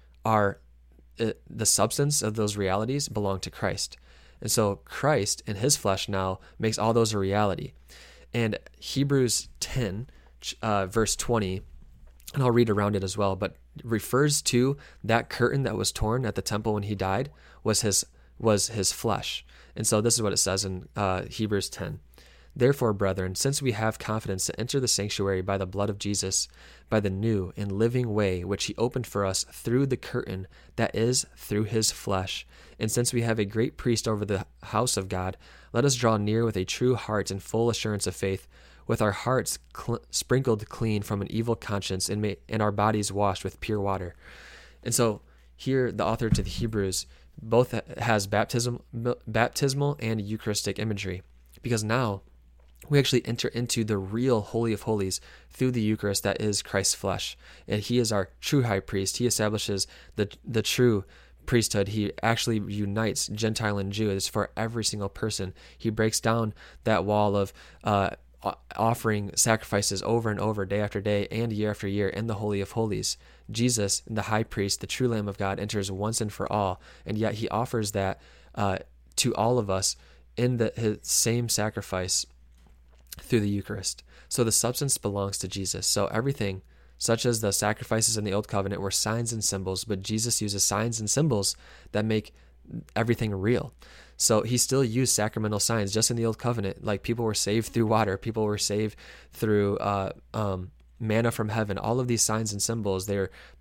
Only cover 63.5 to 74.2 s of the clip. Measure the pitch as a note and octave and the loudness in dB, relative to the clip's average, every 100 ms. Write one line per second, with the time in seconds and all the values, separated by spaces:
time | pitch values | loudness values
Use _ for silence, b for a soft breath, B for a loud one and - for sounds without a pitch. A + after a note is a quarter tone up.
63.5 | A2 G#2+ G2+ G2 G2+ G#2+ G2 - G#2+ - | 0 -2 -2 -2 -2 0 0 -2 -2 -2
64.5 | - A2+ A#2 G#2+ G#2+ G2 - A2 - F#2 | -4 -4 -2 -2 -2 -6 -4 -4 -2 -6
65.5 | B B B A2+ G#2+ A2 - A2+ A#2 A2 | B B B -4 2 2 2 0 0 0
66.5 | - B B A2+ G2+ G2 G#2 G#2 G2+ G2 | -6 B B 2 2 4 4 4 4 0
67.5 | B B B - G2+ F#2+ - - - F#2 | B B B 0 2 2 -2 -16 -6 -6
68.5 | - - - A2+ A#2 A2+ G#2 G2+ - A2+ | -6 -8 0 0 2 0 -2 -2 0 2
69.5 | A2 - G2+ - G2 - A#2 A2+ G2+ G#2+ | 2 2 0 0 -2 0 0 0 0 0
70.5 | G#2 G2 G2+ G#2 G#2 G#2 G#2 - A2 A#2 | 0 0 0 0 -2 0 0 0 -2 -2
71.5 | G#2 G#2+ G2+ G2 G2+ G2 G2 A2+ G2+ G#2+ | 0 -2 -2 -2 0 0 0 -4 -2 -2
72.5 | G2+ G2 A#2+ A2 G#2 - - b b b | -2 -2 -2 0 0 -2 -6 b b b
73.5 | A2 B2 A2+ G2 - - G#2+ | 0 2 2 0 -2 -4 -6